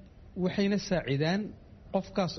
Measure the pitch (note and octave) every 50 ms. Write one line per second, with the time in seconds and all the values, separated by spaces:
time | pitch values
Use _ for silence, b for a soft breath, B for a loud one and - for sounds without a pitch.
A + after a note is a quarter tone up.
0 | - - - - - - - F#3 F3 F3+ - - G3+ G3 G#3 G3 - - F#3 D#3+
1 | - B2+ C#3 C#3 D3+ D#3+ F#3 G3+ G#3+ - - - - - - - - - - G3
2 | F#3 - - G#3 F#3 E3 -